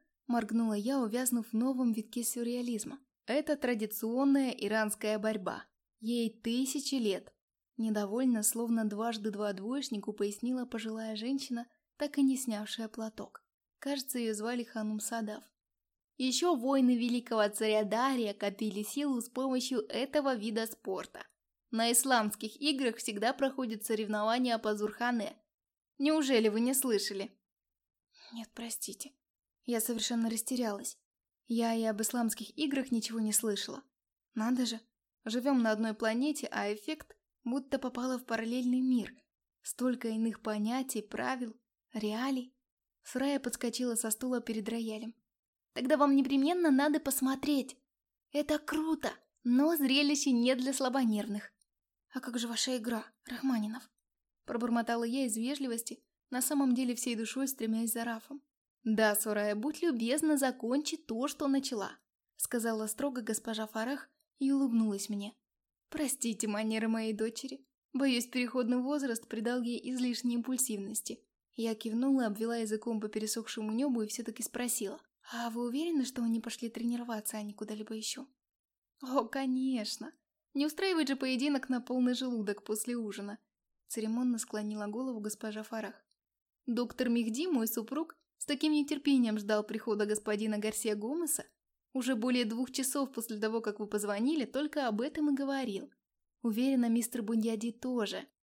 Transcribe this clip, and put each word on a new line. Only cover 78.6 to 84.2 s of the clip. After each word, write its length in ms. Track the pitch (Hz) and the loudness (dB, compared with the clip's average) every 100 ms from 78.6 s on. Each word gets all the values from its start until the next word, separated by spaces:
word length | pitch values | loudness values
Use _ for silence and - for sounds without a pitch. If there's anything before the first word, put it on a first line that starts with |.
| _ _ _ _ | _ _ _ _
«О, 220 | 254 269 233 | -2 0 0
конечно! 840 | 269 269 254 262 254 214 - 311 - _ _ _ 277 | 0 0 0 0 0 -2 -8 -10 -14 _ _ _ 0
Не 100 | 302 | 0
устраивать 440 | 302 381 330 277 | 0 2 2 2
же 60 | 269 | 0
поединок 540 | 262 254 285 277 - | 0 2 2 2 0
на 120 | 247 | -4
полный 340 | 254 254 247 247 | -2 2 2 2
желудок 480 | 262 233 208 202 | 0 -2 -2 -4
после 320 | - 214 - 240 | -4 -4 -2 -4
ужина», 420 | 214 196 202 214 _ _ _ _ - | -4 -6 -10 -12 _ _ _ _ -10
церемонно 520 | 226 220 233 | -4 -2 2